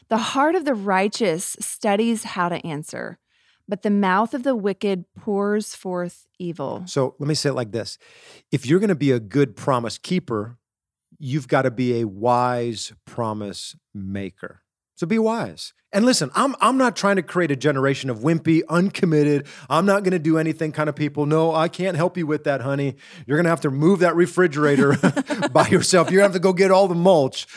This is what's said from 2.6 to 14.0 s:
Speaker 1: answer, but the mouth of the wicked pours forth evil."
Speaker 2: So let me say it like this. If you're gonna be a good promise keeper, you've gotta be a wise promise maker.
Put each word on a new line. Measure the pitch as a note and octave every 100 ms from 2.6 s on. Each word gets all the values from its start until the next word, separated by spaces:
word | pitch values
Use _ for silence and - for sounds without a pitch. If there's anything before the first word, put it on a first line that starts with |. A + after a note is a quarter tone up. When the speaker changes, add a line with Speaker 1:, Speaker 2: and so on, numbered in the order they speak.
| E3+
Speaker 1:
answer, | D3 D3+ - A#2+ - _ _ _ _ -
but | G3+
the | G#3+
mouth | G3+ G3 F#3 A3+
of | C#4+
the | C4 B3+
wicked | G3 F#3+ G#3 F#3+ F3 -
pours | - G3 G3+ G#3 G#3
forth | - F#3+ F3+ F3 - _ _
evil." | F3 D#3+ C#3 - F3+
Speaker 2:
So | - B2+ -
let | C#3+
me | D3+
say | C#3+
it |
like | B2+ A#2
this. | A2 G2+ - _ - - - _
If | - A#2
you're | E3+
gonna | G#3+ D#3+
be | C#3
a | B2
good | G#2+ C3+ C#3 G#2
promise | - B2+ A#2 -
keeper, | - F3+ - A2+ G#2+ A#2+ _ _ _ _ _ _
you've | C3+ D3 B2+
gotta | C#3+ C3
be | A2+ B2+ A#2
a | A2+
wise | G2 A#2 B2 B2 B2 A#2+ G#2+ - - -
promise | - A2+ G#2+ G#2 F#2 - - _
maker. | G#2